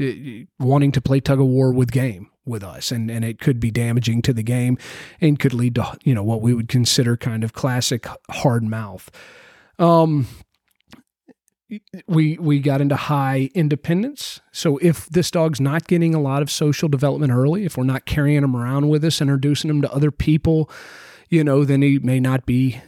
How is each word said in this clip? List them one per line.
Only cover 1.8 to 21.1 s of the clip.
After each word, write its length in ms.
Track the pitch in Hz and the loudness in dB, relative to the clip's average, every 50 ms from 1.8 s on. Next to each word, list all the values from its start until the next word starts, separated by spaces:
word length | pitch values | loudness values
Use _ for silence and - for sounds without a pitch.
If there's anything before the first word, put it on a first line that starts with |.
| 127 117 | 0 0
game 400 | 117 131 127 131 104 90 101 - _ _ - | 0 -2 -2 -2 -6 -8 -14 -20 _ _ -12
with 180 | 127 117 107 | -10 -10 -10
us. 300 | 95 92 - - - - | -10 -12 -14 -10 -8 -6
And, 180 | 135 117 113 113 | -6 -4 -4 -4
and 140 | 117 117 113 | -4 -4 -6
it 160 | 113 113 - | -6 -6 -4
could 180 | - 151 131 117 | -2 -2 0 0
be 120 | 120 117 | -2 -2
damaging 520 | 107 120 120 117 117 123 117 117 113 117 | -2 -2 -2 0 0 0 0 0 0 0
to 100 | - - | 0 0
the 120 | 127 113 107 | 0 -2 0
game 340 | 117 123 123 123 123 127 - - - - - - - - - | -2 0 0 0 0 -2 -2 -4 -10 -18 -18 -18 -18 -6 0
and 180 | 180 156 143 131 | 2 2 2 2
could 140 | - 139 | 2 0
lead 220 | 127 120 123 123 120 | 0 0 -2 -2 -2
to, 240 | 123 107 - - - - | -2 -4 -4 -6 -4 0
you 100 | 147 131 | 0 0
know, 80 | 107 | 0
what 180 | 101 110 117 113 | 0 -2 -2 0
we 140 | 110 120 123 | 2 0 0
would 140 | 117 113 113 | 0 0 0
consider 480 | - 127 120 - - - 123 117 120 | 0 0 2 2 2 2 2 0 0
kind 260 | 120 - 127 113 110 | -2 -2 -4 -4 -4
of 100 | 110 113 | -4 -6
classic 540 | - - - 139 120 127 123 - 131 113 - - - - _ - | -6 -4 -4 -4 -2 -2 -2 -2 -4 -4 -6 -10 -16 -16 _ -14
hard 320 | - - - 143 117 117 | -6 -2 0 0 0 0
mouth. 480 | 113 107 110 110 110 101 95 92 - - - - - - - - - - - _ _ _ _ - | -2 -2 -4 -6 -8 -10 -12 -16 -20 -20 -20 -20 -20 -20 -20 -20 -20 -20 -20 _ _ _ _ 2
Um, 480 | 175 170 170 165 160 160 151 147 123 - - - - _ _ _ _ _ _ _ _ _ - - _ _ _ _ _ _ - _ _ _ _ _ _ - 214 208 _ _ - 180 - | 4 4 6 6 4 4 2 0 -2 -4 -6 -16 -20 _ _ _ _ _ _ _ _ _ -20 -20 _ _ _ _ _ _ -20 _ _ _ _ _ _ -18 -18 -18 _ _ -20 -14 -6
we, 320 | - 175 160 156 151 160 170 | -2 2 2 2 2 0 -2
we 220 | 175 151 147 143 | 0 0 0 2
got 200 | 135 147 135 139 | 2 0 0 2
into 160 | 143 139 143 | 2 0 0
high 540 | 139 - - 147 143 139 135 135 135 135 131 - | 0 -2 -2 -2 0 0 0 0 0 -2 -2 0
independence. 840 | 185 160 147 151 - - - 170 185 220 277 294 - - - - - _ _ | 0 0 0 0 -2 -2 -2 -2 -2 -2 -4 -8 -10 -14 -14 -14 -16 _ _
So 260 | - - - 170 143 139 | -10 -4 -2 -2 0 2
if 280 | 160 175 156 - - | 2 2 2 0 -2
this 260 | - 156 180 175 - | -2 0 0 0 0
dog's 280 | - 175 160 160 156 - | 0 0 0 0 0 0
not 280 | 135 139 143 165 - - | -2 0 -2 -2 -2 0
getting 260 | 180 175 170 165 160 | 0 2 2 2 2
a 60 | 156 | 0
lot 220 | 143 135 135 143 | 0 0 0 -2
of 80 | 147 143 | -2 -4
social 380 | - - 160 147 143 - - 156 | -2 -2 0 0 0 0 0 0
development 440 | 143 131 143 143 139 143 151 135 | 0 0 0 0 0 0 0 2
early, 320 | 123 123 131 143 165 208 208 | 2 2 2 2 2 0 -2
if 120 | 165 - | -4 -4
we're 80 | 127 127 | -2 -2
not 220 | 131 131 135 - | 0 -2 -2 -4
carrying 380 | - - 151 143 143 147 147 139 | -4 -2 0 2 2 2 2 2
him 120 | 135 127 | 2 0
around 320 | 120 120 123 135 139 147 147 | -2 -2 -2 -2 0 2 2
with 160 | 151 151 151 | 2 2 2
us, 160 | 165 151 - | 0 0 0
introducing 480 | 151 139 139 135 131 143 147 - - 156 | 0 0 0 2 2 0 0 0 0 -2
him 140 | 151 147 | 0 0
to 100 | 135 - | 0 -2
other 180 | - 143 147 151 | 0 0 0 0
people, 600 | - - - 151 156 160 - 165 160 160 151 - - - - - - - - - | 0 0 0 2 2 2 2 2 2 2 0 -2 -6 -16 -20 -20 -20 -20 -20 -20